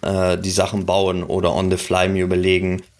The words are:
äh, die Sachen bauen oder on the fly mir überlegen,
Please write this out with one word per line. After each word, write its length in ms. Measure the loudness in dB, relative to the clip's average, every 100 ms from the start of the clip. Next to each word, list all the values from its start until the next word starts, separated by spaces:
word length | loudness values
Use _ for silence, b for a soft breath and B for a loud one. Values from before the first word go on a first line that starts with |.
äh, 360 | -2 0 0 0
die 120 | -2
Sachen 340 | -2 0 -2
bauen 380 | 0 0 0 -2
oder 320 | -2 0 0
on 160 | 2 0
the 80 | 0
fly 320 | 0 0 2
mir 140 | 0
überlegen, 580 | 0 0 2 2 0 -4 -8 _